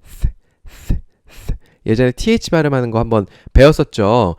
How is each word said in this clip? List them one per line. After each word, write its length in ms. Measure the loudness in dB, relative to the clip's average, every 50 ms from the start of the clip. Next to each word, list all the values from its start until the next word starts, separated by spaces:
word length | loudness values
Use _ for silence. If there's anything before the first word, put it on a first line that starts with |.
| _
스, 240 | -20 -16 -4 -4 -4 -4 -4 _ _ _ _ _
스, 280 | -20 -20 -20 -6 -6 -6 -6 -6 -14 _ _ _
스. 260 | -20 -20 -20 -10 -10 -10 -10 -10 -20 _ _ _
예전에 260 | -4 -2 0 0 -2
T 200 | -2 -4 -2 -2
H 200 | -2 -2 -2 -2
발음하는 400 | -2 -2 0 0 -2 -2 -4 -2
거 80 | -4 -4
한번 280 | -2 0 -2 -2 -2 -2 -10 -20 _ 0 _
배웠었죠. 800 | 6 6 6 6 4 -2 -4 -2 -2 0 2 2 2 0 0 -2